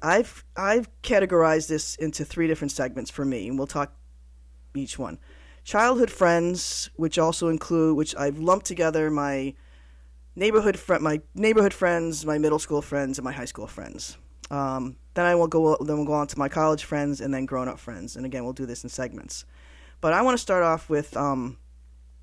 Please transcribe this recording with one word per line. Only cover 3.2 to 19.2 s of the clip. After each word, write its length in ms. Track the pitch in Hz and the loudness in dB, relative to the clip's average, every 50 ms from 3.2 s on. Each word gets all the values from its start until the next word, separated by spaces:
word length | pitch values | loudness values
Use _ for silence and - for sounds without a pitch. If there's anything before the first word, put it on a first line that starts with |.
| 139 | -4
me, 240 | 135 127 113 92 113 | -2 -2 -4 -4 -6
and 80 | 131 | -4
we'll 100 | 135 135 - | -4 -4 -4
talk 260 | - 147 143 - - - - - - - - - - - - - - - - - - | -4 -6 -6 -6 -8 -20 -20 -20 -20 -20 -20 -20 -20 -20 -20 -20 -20 -20 -20 -10 -8
each 240 | 139 135 - - 139 | -8 -8 -8 -8 -8
one. 200 | 123 85 85 - - - - - - - - - - | -8 -8 -10 -14 -18 -20 -20 -20 -20 -20 -20 -20 -10
Childhood 460 | - - 208 226 247 262 240 240 - | 0 2 4 4 4 6 4 2 2
friends, 800 | - - 185 170 170 170 170 175 180 175 - - - - - - - | 2 4 4 6 6 4 2 2 -2 -2 -4 -6 -6 -8 -8 -10 -6
which 220 | - 165 156 - 170 | -4 -4 -2 2 2
also 300 | 160 165 170 - 170 165 | 2 2 0 0 0 0
include, 480 | 160 156 - - 170 165 160 160 156 | 0 -2 -2 -2 0 2 4 4 4
which 180 | 143 151 - - | 2 0 -2 -2
I've 220 | - 143 143 143 156 | -2 -2 -2 -2 0
lumped 280 | 160 175 190 202 - | 2 2 2 2 0
together 420 | - 175 175 165 160 156 160 156 156 | -8 -2 0 0 2 2 2 0 0
my 440 | 151 147 143 139 139 135 135 139 135 - - - - - - - - - - - - - - - - | 0 0 0 -2 -2 -4 -4 -6 -8 -12 -20 -20 -20 -20 -20 -20 -20 -20 -20 -20 -20 -20 -20 -16 -6
neighborhood 440 | 175 196 220 214 214 208 202 190 - | -2 0 4 4 4 4 4 0 0
fri-, 200 | - - 175 - | 0 0 0 2
my 220 | 151 156 151 156 - - - | 2 0 0 -2 -4 -8 -4
neighborhood 380 | 190 214 220 220 220 202 196 | 0 2 4 6 6 6 4
friends, 540 | - - 185 175 175 170 165 165 156 147 151 | 4 2 2 2 2 2 0 -2 -4 -4 -2
my 120 | 151 151 151 | -2 0 2
middle 200 | 151 151 156 156 | 2 2 2 2
school 240 | - - 151 147 | 0 -2 -2 -2
friends, 360 | 143 - 147 143 139 131 135 131 | -2 -2 -4 -2 -2 -2 -4 -6
and 60 | 127 | -6
my 80 | 127 | -8
high 120 | 131 139 120 | -8 -8 -10
school 200 | - - - 107 | -10 -10 -12 -12
friends. 520 | - - - 71 - - - - - - - - - - - - - | -12 -12 -14 -14 -14 -14 -14 -14 -14 -14 -18 -20 -20 -20 -20 -14 -8
Um, 460 | 143 143 139 131 131 131 123 131 127 - - - - | -4 -4 -2 -2 -4 -4 -6 -8 -10 -14 -18 -6 0
then 100 | 175 175 | 2 4
I 100 | 175 175 | 4 6
will 140 | 170 165 160 | 4 4 4
go, 280 | 165 160 160 156 156 - | 4 4 4 4 4 2
then 160 | 147 151 151 | 0 -2 -2
we'll 80 | 151 147 | -2 0
go 60 | 147 | 0
on 140 | 151 147 147 143 | 0 0 0 -2
to 100 | - 143 | -2 -4
my 100 | 139 143 | -4 -2
college 340 | - 160 156 156 151 147 - | 0 2 2 2 2 0 -2
friends 360 | - 156 147 143 143 143 127 | -4 -4 -2 -2 -2 -4 -4
and 100 | 143 139 | -4 -4
then 140 | 135 131 135 | -4 -4 -4
grown-up 320 | 131 135 127 127 127 127 - | -4 -4 -4 -4 -4 -8 -10
friends. 340 | - 120 113 90 95 120 - | -12 -14 -12 -12 -12 -12 -12
And 120 | 120 131 | -10 -10
again, 180 | 131 131 127 120 | -8 -8 -6 -8
we'll 80 | 127 | -8
do 140 | 127 135 135 | -8 -8 -8
this 180 | 120 120 - - | -8 -8 -12 -12
in 60 | 123 | -12
segments. 560 | - - 127 123 - - | -8 -8 -8 -8 -8 -14